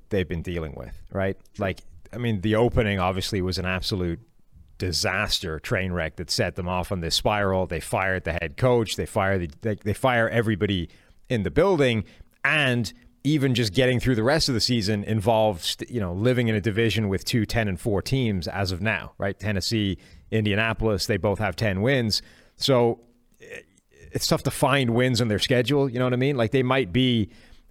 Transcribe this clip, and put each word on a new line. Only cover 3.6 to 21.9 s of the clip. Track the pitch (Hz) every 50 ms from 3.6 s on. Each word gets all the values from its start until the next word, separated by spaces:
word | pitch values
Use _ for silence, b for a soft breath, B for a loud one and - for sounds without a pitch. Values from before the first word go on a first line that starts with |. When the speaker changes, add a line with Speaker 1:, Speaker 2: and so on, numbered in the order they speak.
| 87 92
Speaker 1:
absolute | 92 92 - - 110 92 90 87 82 82 - - _ - - - - - - - - -
disaster | - 90 87 - - 104 92 98 107 98 - - - 87 78 76
train | - - 123 98 92 95
wreck | 90 90 82 78 -
that | - 87 -
set | - - 113 90 82
them | - 90 90
off | 92 90 87 -
on | 101 90
this | 85 82 -
spiral. | - - 120 107 104 101 95 95 92 92 85
They | 87 80
fired | - - - 107 95 95 92 92 -
the | 98 82
head | 87 85 80 71 -
coach. | 127 131 123 120 113 - -
They | - 90
fire | 78 - 110 98 95 98 95
the, | 87 80 - -
they, | - 113 107
they | - - 107 98
fire | - - 131 123 117 113 -
everybody | - 117 117 110 110 87 107 98 101 92 85 b b b b b b b b -
in | 127 113 98
the | 90
building, | 73 78 165 202 190 156 143 127 117 110 98 B B B B _ _ _ -
and | 139 151 156 143 131 123 120 117 - B B B B _ _ -
even | 135 156 151 131 139 127
just | 110 123 107 90
getting | 131 131 127 127 120
through | - 131 131
the | 110 107
rest | 123 147 160 143 -
of | 131
the | 110
season | - - 123 117 98 95 110 101 101
involves, | - 107 110 90 113 113 110 110 110 101 82 - - - - - -
you | 113 120
know, | 101 87 85
living | 92 107 123 127 120 123 113
in | 110
a | 107
division | 90 113 98 107 117 113 95 113 110 98
with | 95 90 -
two | - - 123 107
ten | - - 123 113 104
and | 92 85
four | - 117 101 92
teams | - - 135 135 131 113 101 92 80 -
as | - 95 101 92
of | 95 82
now, | 95 113 107 82 57 - - -
right? | 95 98 98 -
Tennessee, | - 107 104 95 - - 117 110 104 98 90 B B B B B B B
Indianapolis, | - 113 107 104 98 101 110 113 110 - 110 110 107 90 -
they | - 113 98
both | 80 107 98 90
have | 107 98 85
ten | - - 107 95 92 101
wins. | 127